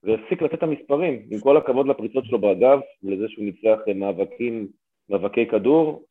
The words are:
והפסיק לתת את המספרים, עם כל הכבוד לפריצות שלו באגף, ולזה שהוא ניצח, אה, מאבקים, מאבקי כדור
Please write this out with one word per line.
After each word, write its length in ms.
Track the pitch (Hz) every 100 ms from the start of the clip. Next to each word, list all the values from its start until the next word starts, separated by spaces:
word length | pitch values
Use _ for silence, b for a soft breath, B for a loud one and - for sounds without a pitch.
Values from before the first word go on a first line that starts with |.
והפסיק 380 | 95 110 - 185
לתת 120 | 156
את 100 | 165
המספרים, 580 | 165 147 - 143 175 127 107
עם 80 | 104
כל 180 | 123 147
הכבוד 300 | - 127 135
לפריצות 380 | 139 104 131 113
שלו 140 | 113
באגף, 400 | 101 95 123 139 - -
ולזה 220 | 98 95 110
שהוא 160 | - 104
ניצח, 340 | 92 110 110 107
אה, 60 |
מאבקים, 720 | 98 98 90 98 - 120 113 101 _ _ _ _
מאבקי 360 | 98 98 110 117
כדור 600 | 110 104 156 156 - -